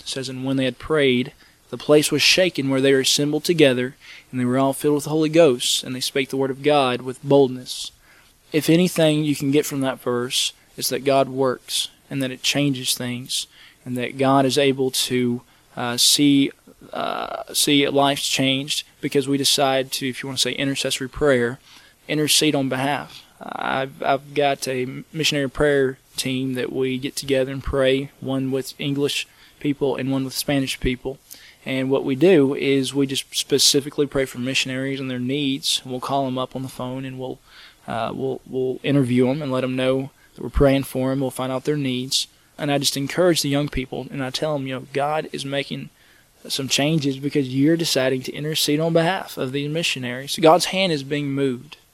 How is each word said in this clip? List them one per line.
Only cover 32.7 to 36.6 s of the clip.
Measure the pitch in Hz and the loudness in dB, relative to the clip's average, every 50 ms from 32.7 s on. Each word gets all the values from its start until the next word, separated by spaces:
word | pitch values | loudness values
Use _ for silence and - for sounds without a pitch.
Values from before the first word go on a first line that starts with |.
| 139 139 131 127 131 | 2 2 0 0 0
we | 143 139 135 | 0 0 0
just | 135 131 - - - | -2 -6 -6 -6 -6
specifically | - - - 147 131 - - - 143 127 147 - - 147 131 | -8 -2 0 2 2 4 4 4 2 0 0 -2 -2 -2 0
pray | - 139 135 | 0 -2 -2
for | 131 - 123 | -2 -4 -6
missionaries | 123 131 135 - - 131 131 131 135 135 135 135 | -6 -4 -2 -2 -2 -2 -4 -6 -4 -6 -6 -6
and | 135 127 | -6 -6
their | 127 123 | -6 -4
needs. | 123 123 135 147 147 135 135 139 - - - - - | -4 -2 -2 -2 0 -2 -2 -2 -2 -2 -2 -2 -4
We'll | 131 127 127 | -6 -8 -8
call | - 135 139 139 139 | -4 -2 -2 0 0
them | 131 127 127 | -2 -2 -4
up | 127 - - | -6 -6 -8
on | 131 | -10